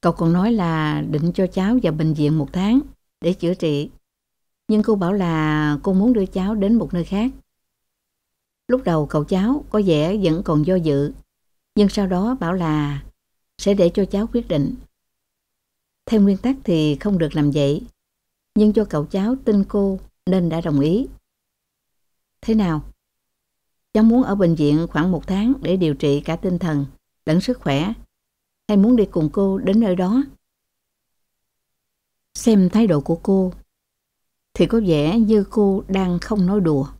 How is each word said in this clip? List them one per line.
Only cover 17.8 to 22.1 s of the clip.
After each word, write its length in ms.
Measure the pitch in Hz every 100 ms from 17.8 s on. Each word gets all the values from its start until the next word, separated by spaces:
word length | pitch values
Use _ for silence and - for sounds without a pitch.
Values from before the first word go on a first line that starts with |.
| 120 _ _ _ _ _ _
nhưng 220 | - 214 208
do 80 |
cậu 200 | 208 151
cháu 320 | 147 196 202 262
tin 200 | 247 208 196
cô 300 | 202 196 190 - _ -
nên 220 | 185 175
đã 120 | 160
đồng 200 | 175 147
ý. 260 | 147 196 269 - _ _ _ _ _ _ _ _ _